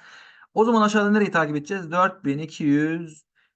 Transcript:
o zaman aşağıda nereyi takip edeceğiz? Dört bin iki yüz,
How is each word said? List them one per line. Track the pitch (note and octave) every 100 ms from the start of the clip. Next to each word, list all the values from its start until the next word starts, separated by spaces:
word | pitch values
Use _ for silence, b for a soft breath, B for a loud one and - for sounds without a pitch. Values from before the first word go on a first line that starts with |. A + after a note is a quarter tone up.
| B B B B B
o | - A3+
zaman | A3+
aşağıda | G#3 G#3+ G3+
nereyi | G#3+ G3+
takip | E3+ D#3 D3
edeceğiz? | C#3+ G3 E3
Dört | F3 F#3 F#3 C#3+
bin | C#3
iki | D#3 -
yüz, | D3+ C#3+ D#3 E3 E3 D#3 _ _ _